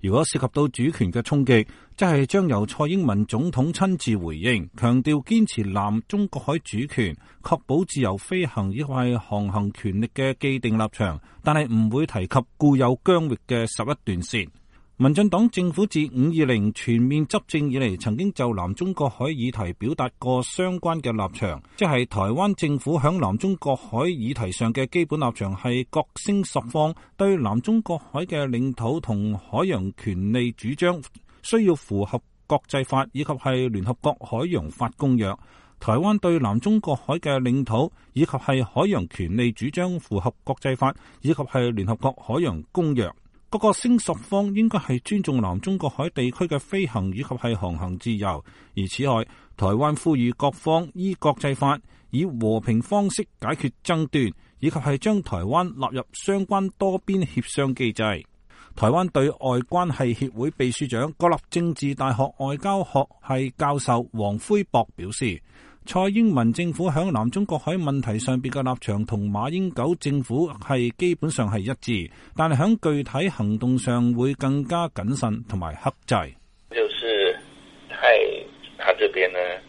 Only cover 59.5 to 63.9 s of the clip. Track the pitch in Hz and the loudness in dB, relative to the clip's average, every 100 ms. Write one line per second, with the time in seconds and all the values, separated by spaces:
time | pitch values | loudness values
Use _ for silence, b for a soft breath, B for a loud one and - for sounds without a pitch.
59.5 | 123 123 175 175 131 127 117 135 107 139 | 0 0 0 0 0 0 0 -4 -4 -6
60.5 | - 131 120 139 120 143 - 175 160 - | -2 -2 -2 -4 -2 -4 0 0 0 -2
61.5 | 170 170 160 139 139 135 120 135 - 135 | -2 -2 -2 -4 -2 -2 0 -2 -2 -6
62.5 | 143 196 196 180 139 - _ - 131 135 | -4 -2 -2 0 0 -2 _ -4 -2 -2
63.5 | - 143 143 - | -2 -2 0 2